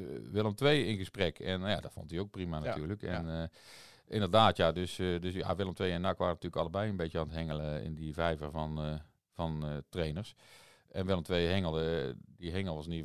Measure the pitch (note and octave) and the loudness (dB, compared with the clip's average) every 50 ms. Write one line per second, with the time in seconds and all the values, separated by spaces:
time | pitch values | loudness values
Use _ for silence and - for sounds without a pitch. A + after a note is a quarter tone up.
0 | F#2 B1+ C2 A#1 G#1+ B1+ F2 G#2 G#2+ A2 G2+ G#2 C3+ C#3+ D3+ D3 G#2+ F2 A2 F#2+ | -8 -8 -8 -8 -8 -2 0 2 2 2 0 4 4 4 6 6 4 2 0 -2
1 | F#2+ - - G2 F#2+ E2 - - - F#2 F#2 F#2 F#2 G2+ G#2 D2+ - - - - | -4 -6 0 0 0 0 0 -2 -2 -2 -2 0 0 0 0 -2 -2 -8 -10 -12
2 | D#2 D2+ E2 E2+ G2+ G#3 - G2 F#2 F2 D#2+ D#2 D2+ - - D#2 D2+ E2 G#2 G2+ | -10 -6 -4 -4 -4 -4 -4 -6 -4 -2 -2 -2 -2 -2 -2 -2 -2 -4 -4 -4
3 | - - F2+ F2 E2+ E2 E2 E2 E2 D#2+ - - - - - - - - - - | -4 -4 -4 -2 -2 -4 -4 -4 -4 -6 -8 -14 -20 -20 -20 -20 -20 -20 -20 -20
4 | _ - - G#2+ G#2 F2 F2+ A2 A2+ G#2 - - F2+ E2 D#2 F2+ F2+ F2 - - | _ -4 0 0 2 6 8 8 8 8 8 6 4 4 4 2 -2 -2 -2 -2
5 | F#2 F2+ F2 E2+ F2 F#2 F2+ F#2 - - F2+ F2 G2+ F#2 F2 - F#2 F#2 F2 E2+ | 0 0 0 0 0 -2 -4 -2 -2 -2 0 0 0 -2 0 0 0 0 2 2
6 | F2+ F#2+ F2+ - G2 F2+ E2+ - - F2 - - E2 E2 E2 G2 G#2+ A2 G2+ F2+ | 0 0 0 2 0 0 0 -2 -6 -4 -2 0 -2 0 0 -2 -2 -2 -2 -2
7 | E2+ D#2+ - E2 D#2+ D2+ D#2 D#2+ E2 D#2 D2+ D2+ D2+ D2+ D2+ D2+ - E2 D#2 D2+ | -4 -2 0 -2 -2 -2 -2 -4 -4 -2 -2 -2 -2 -2 -2 -2 -4 -4 -6 -6
8 | D#2+ D#2 C#2+ D#2+ E2+ E2+ D#2+ D2 D2+ D2 D#2 D#2+ D#2 D#2 D#2 D#2 D2+ D2+ D#2 D#2 | -6 -6 -2 2 2 2 2 0 -4 -6 -4 -4 -4 -2 -2 -2 -2 -2 -4 -6
9 | D#2 - _ _ _ _ _ - E2+ E2 D#2 D2+ D2+ D2+ D2 D2 C#2 - - F#2 | -8 -12 _ _ _ _ _ -4 -4 -2 -2 -2 -4 -4 -6 -6 -8 -6 -4 -2
10 | E2 D#2 D2+ F2+ A2 - - _ - - - - - - - - _ _ - G2 | -2 -2 -2 -4 -6 -8 -14 _ -20 -20 -20 -20 -20 -20 -20 -20 _ _ -6 -4
11 | F#2 F#2 G2 F2 D#2 - F2+ F2 E2+ E2 F#2 G2 F#2 E2 D#2 D#2+ D#2+ D#2+ E2 D#2+ | 0 2 0 0 2 2 4 4 4 4 4 4 2 2 2 2 2 2 2 0
12 | C2+ C2 B1 - - - - - F2 E2 E2 F#2+ G2 F2+ D#2+ D2+ D2 E2+ E2+ E2 | 0 -2 -6 -8 -14 -20 -18 -10 -8 -4 -4 -2 -2 -2 -4 -6 -6 -4 -4 -4
13 | D2+ | -4